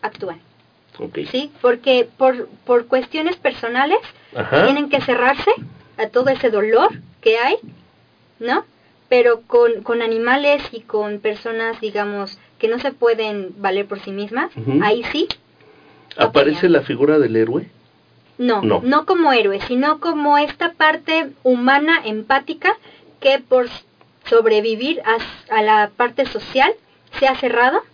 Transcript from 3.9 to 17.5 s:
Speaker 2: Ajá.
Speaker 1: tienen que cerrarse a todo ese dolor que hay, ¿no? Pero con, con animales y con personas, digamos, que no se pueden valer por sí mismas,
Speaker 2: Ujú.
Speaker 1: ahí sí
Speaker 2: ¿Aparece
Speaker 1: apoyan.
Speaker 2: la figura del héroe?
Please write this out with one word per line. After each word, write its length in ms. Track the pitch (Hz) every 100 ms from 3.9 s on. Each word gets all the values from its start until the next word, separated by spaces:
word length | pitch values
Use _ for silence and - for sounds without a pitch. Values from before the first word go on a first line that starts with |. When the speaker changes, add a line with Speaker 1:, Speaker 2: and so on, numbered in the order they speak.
| 403 - - _ 120
Speaker 2:
Ajá. 280 | 117 135 208
Speaker 1:
tienen 240 | 277 285
que 100 | 277
cerrarse 520 | 254 240 247 277 - 480 - - - -
a 100 | 220
todo 220 | 247 254
ese 180 | 262 254
dolor 400 | 214 214 220 381 - - _
que 160 | - 220
hay, 180 | 247 403 - - _ _ _ _ _ _
¿no? 240 | 233 302 - _ _ _ _
Pero 340 | 247 240 226
con, 420 | _ 240 240 226
con 180 | 214 233
animales 600 | 226 226 233 262 285 285 -
y 80 | 233
con 400 | - 214 208 208
personas, 600 | 214 208 233 226 226 226
digamos, 580 | 214 202 208 202 196 - _ _
que 100 | 220
no 120 | 240
se 120 | 269
pueden 600 | 262 233 226 220 208 185 185
valer 280 | 196 190 202
por 140 | 196
sí 100 | -
mismas, 380 | 196 208 233 330 -
Speaker 2:
Ujú. 220 | 117 135
Speaker 1:
ahí 220 | 208 233 233
sí 160 | 294 339 - _ _ _ _ _ _ _ -
Speaker 2:
¿Aparece 400 | 110 143 143 156
Speaker 1:
apoyan. 120 | 185
Speaker 2:
la 80 | 156
figura 380 | 135 120 143 156
del 160 | 127 113
héroe? 320 | 113